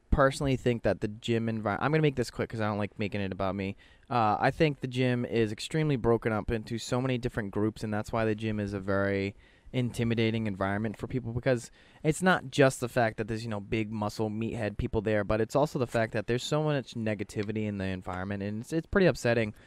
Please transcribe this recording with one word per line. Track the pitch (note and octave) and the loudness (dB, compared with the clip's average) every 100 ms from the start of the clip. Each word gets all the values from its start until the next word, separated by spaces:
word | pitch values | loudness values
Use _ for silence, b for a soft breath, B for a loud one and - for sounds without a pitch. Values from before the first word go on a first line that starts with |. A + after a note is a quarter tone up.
| _ | _
personally | - C3+ - C#3 B2+ | 4 4 4 0 2
think | C3 A#2 | 2 2
that | G#2+ F2+ | 0 0
the | G#2+ | -2
gym | G#2+ - A2+ A2+ | -4 -2 0 0
envi-, | A2+ G#2 G2 | -2 -2 0
I'm | C3+ | 2
gonna | D#3 | 2
make | D3+ C3+ | 2 2
this | A#2 | -2
quick | - G#2 | -4 -4
'cause | A2+ | -2
I | G#2+ | -2
don't | G#2 | 0
like | G#2 - | -2 -4
making | G2+ G2+ | -4 -2
it | F#2+ | -4
about | F#2+ F#2+ | -2 -2
me. | G2 G2 b b b - | -2 -4 b b b -2
Uh, | B2 G#2+ G2+ | 2 4 4
I | C3+ | 2
think | - D#3 C#3+ | 2 2 0
the | C3 | -4
gym | B2 B2+ B2 A#2+ | 0 2 0 0
is | A#2 G#2+ | 2 0
extremely | G#2+ - D#3 D#3 C3 | -2 -4 0 0 2
broken | A2+ A2+ A#2 | 2 2 2
up | G#2+ F#2+ | -2 -2
into | A2+ - A2+ | -4 -4 -8
so | - B2 | -2 0
many | C3 B2 | 0 -2
different | A#2+ A#2+ G2 | -2 -4 -4
groups, | G2+ G#2+ - | 0 0 -2
and | A2 | -4
that's | G#2+ - | -4 -2
why | A2+ | 0
the | A2 | 0
gym | G#2+ A2 G#2+ | 0 -2 -2
is | G2+ | -2
a | G2+ | -4
very | F#2+ G2 G2 G2 G2 b b b b | 0 2 2 0 -2 b b b b
intimidating | B2+ A#2+ - A#2 A2+ A2+ A2+ A2 | -2 -2 0 0 2 2 0 -2
environment | F#2 G2 G2+ A2 F#2+ | -2 0 0 -2 -6
for | A#2+ | -6
people, | B2 A#2 | -6 -4
because | A#2+ C3+ A#2+ - b b b | -2 0 0 -2 b b b
it's | D#3 - | -2 2
not | F#3 E3+ C3 | 2 2 2
just | - C3+ - | 4 6 4
the | A#2+ | -2
fact | B2+ A2 G#2+ | 2 2 0
that | G#2+ | -4
there's, | A2 | -4
you | A#2 | -4
know, | G#2 | -6
big | G#2 A2+ G#2+ | -2 -2 -2
muscle | A2 G#2 - G#2+ | -2 -4 -2 -2
meathead | G#2+ A2+ A#2 G#2 G2+ | -2 -4 -2 -4 -2
people | A#2+ A2+ | -2 0
there, | G#2 G#2+ | 2 2
but | G2+ G#2+ | 2 0
it's | A2 C#3 | 2 2
also | D3+ D3 | 2 0
the | A#2 | 0
fact | A#2 A2 | 0 0
that | A2+ A2 | -2 -2
there's | A#2+ | -2
so | - D3+ | 0 0
much | D3+ C#3+ - | 0 0 -4
negativity | A#2 A2 G2+ G2+ A2+ G#2 A2 G#2+ | -4 -2 -2 -4 -4 -4 -2 -2
in | G2+ | -2
the | F#2+ | -2
environment, | F#2 F#2 F2+ G2 G2+ | -4 -6 -6 -4 -4
and | G2+ G#2+ | -4 -6
it's, | - | -4
it's | D#3+ - | -4 0
pretty | G3+ E3+ | 4 4
upsetting. | B2 A#2+ A#2 G#2+ B | 4 2 2 0 B